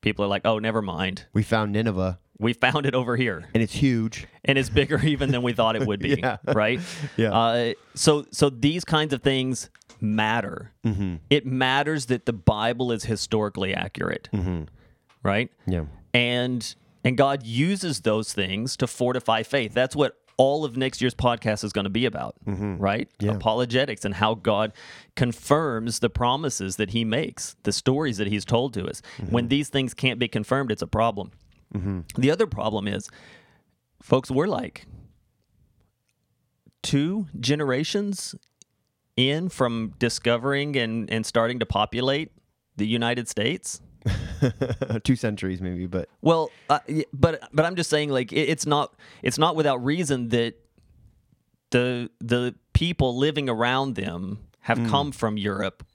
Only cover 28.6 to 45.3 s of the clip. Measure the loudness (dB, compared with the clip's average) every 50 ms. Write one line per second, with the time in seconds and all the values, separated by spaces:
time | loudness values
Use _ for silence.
28.6 | 2 2 -4 -6 -6 -6 -8 -10 -14 -18 -14 -10 -6 -2 0 0 2 2 2 0
29.6 | 0 0 -2 -2 -2 -2 -4 0 0 0 0 0 -2 -2 -2 -4 -2 0 0 0
30.6 | 0 -2 -2 -4 -4 -2 0 2 2 2 0 -2 -8 -10 -12 -20 _ -20 -20 _
31.6 | _ _ -8 -6 -4 -4 -4 -4 -6 -8 -4 2 2 2 4 2 0 -2 0 -2
32.6 | -2 -2 -2 -2 -4 -2 -4 -6 -8 -10 -18 -20 -20 -20 -20 -20 _ _ _ _
33.6 | _ _ _ _ _ _ _ _ 0 2 2 2 2 0 -2 0 0 0 -2 -4
34.6 | -4 -8 -12 -16 -20 -18 -20 -20 -20 -20 _ _ _ _ _ _ _ _ _ _
35.6 | _ _ _ _ _ _ _ _ _ _ _ _ _ _ _ _ _ _ _ _
36.6 | _ -20 _ _ -4 0 2 2 2 2 -2 -4 -4 -6 -8 -6 0 0 0 0
37.6 | 2 0 0 0 -2 -2 -2 -2 -2 -2 -4 -6 -8 -12 -12 -14 _ _ _ _
38.6 | -20 _ _ _ _ _ _ _ _ _ _ 0 2 2 2 0 -2 -4 -2 0
39.6 | 0 0 0 -2 -4 -6 -2 0 0 0 0 0 0 2 2 2 2 0 -2 -2
40.6 | -2 -2 -2 -2 -2 -2 -2 -4 -4 -2 -2 -2 -2 0 0 2 2 2 0 -2
41.6 | -4 -2 2 0 0 0 0 -2 0 0 0 0 -2 -6 _ _ _ _ _ _
42.6 | _ _ _ -4 -2 0 0 0 0 0 0 -2 -4 -6 -4 -2 0 0 -2 -2
43.6 | -6 -10 -12 -12 -14 -20 -20 -6 -2 -2 -2 -2 -4 -6 -2 0 0 0 2 0
44.6 | -4 -4 -2 -4 -4 -4 -4 -4 2 2 0 2 2 -2